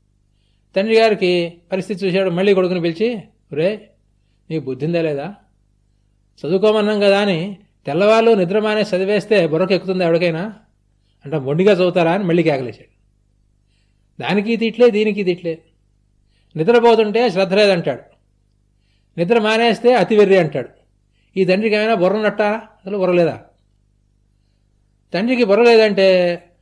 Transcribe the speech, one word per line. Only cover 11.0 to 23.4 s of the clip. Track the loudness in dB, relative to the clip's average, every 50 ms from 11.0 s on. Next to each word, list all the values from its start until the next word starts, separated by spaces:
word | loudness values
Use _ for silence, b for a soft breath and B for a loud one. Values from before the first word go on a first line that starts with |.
| _ _ _ _ -12
అంటే, | -8 -8 -6
"మొండిగా | -4 -4 -2 0 2 2
చదువుతారా?" | 2 2 0 0 0 0 0 0
అని | 0 -2 -2
మళ్ళీ | 0 0 0
కేకలేశాడు. | 0 0 -2 -2 -4 -8 -12 -16 -20 _ _ _ _ _ _ _ _ _ _ _ _ _ _ _ _ _ _ _ _ _ _ _ _ _ _ -8
దానికి | -4 -2 -2 -2 -2 -2 -2
తిట్లే, | -2 -2 -2 0 4 4 4
దీనికి | 4 2 0 -2 -2 -4 -2
తిట్లే. | -4 -4 -4 -6 -10 -10 -10 _ _ _ _ _ _ _ _ _ _ _ _ _ _ _ _ _ _ -6
నిద్రపోతుంటే | -4 0 2 2 4 6 4 4 4 2 0 0 0 0 0
శ్రద్ధ | 0 -2 -2 0 2
లేదంటాడు, | 2 2 2 2 0 -2 -4 -6 -8 -10 _ _ _ _ _ _ _ _ _ _ _ _ _ _ _ _ _ _ _ _ _ -6 -4
నిద్ర | -2 0 0 0
మానేస్తే | 2 0 0 2 2 0 0 2 2 2 2
అతి | 2 2 2 4
వెర్రి | 4 4 6 4 4
అంటాడు. | 2 0 -4 -8 -10 -10 _ _ _ _ _ _ _ _ _ _ _ _ -4
ఈ | -2 0
తండ్రికి | 0 0 0 0 0 0
ఏమైనా | 0 0 0 0
బుర్ర | 0 0 0 0
ఉన్నట్టా? | 0 -2 -2 -2 0 -2 -2 -2
అసలు | -4 -8 -14 _ _ -12 -8 -6 -4
బుర్ర | -2 0
లేదా? | 2 2 0 0 -2 -6